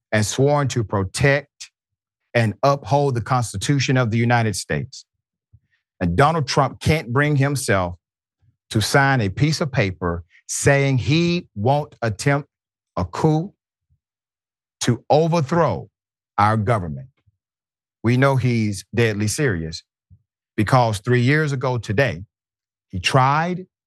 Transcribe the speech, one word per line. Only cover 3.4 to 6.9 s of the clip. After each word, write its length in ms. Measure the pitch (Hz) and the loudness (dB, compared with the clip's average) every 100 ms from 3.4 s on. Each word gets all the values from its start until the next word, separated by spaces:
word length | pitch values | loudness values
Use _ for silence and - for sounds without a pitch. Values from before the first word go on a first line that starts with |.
| 117 98 - 143 131 131 | -4 -6 -2 -2 0 0
of 140 | 117 | 0
the 80 | 117 | 0
United 380 | 117 120 110 92 | 2 2 0 -4
States. 500 | - 76 131 - - _ _ _ _ _ _ _ _ - | -6 -6 -6 -14 -20 _ _ _ _ _ _ _ _ -6
And 160 | 90 87 | -2 2
Donald 320 | 143 165 131 | 2 2 -2
Trump 320 | - 135 - | 0 0 0
can't 340 | - | 0